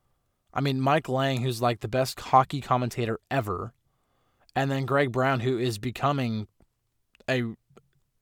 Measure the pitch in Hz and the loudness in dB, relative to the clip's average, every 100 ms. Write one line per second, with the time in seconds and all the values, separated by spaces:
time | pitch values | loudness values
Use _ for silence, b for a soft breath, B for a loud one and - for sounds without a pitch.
0 | _ _ _ _ _ - 139 131 135 156 | _ _ _ _ _ -4 -2 0 2 2
1 | 139 131 135 127 127 113 120 117 113 127 | 0 0 0 0 -2 0 0 0 -2 -2
2 | 131 - - 131 131 143 - 123 123 - | -2 -4 4 4 4 -2 0 0 0 -2
3 | 113 113 - 135 104 90 104 - _ _ | -4 -4 -2 -2 -2 -4 -6 -14 _ _
4 | _ _ _ _ _ 135 139 135 131 139 | _ _ _ _ _ -2 0 -2 0 2
5 | 139 120 131 131 123 123 123 107 127 - | 2 2 2 2 0 0 0 -2 -6 -2
6 | 139 143 120 110 104 _ _ _ _ _ | 0 0 -2 -4 -6 _ _ _ _ _
7 | _ _ - 127 117 110 _ - _ _ | _ _ -2 -2 -2 -8 _ -20 _ _
8 | _ _ | _ _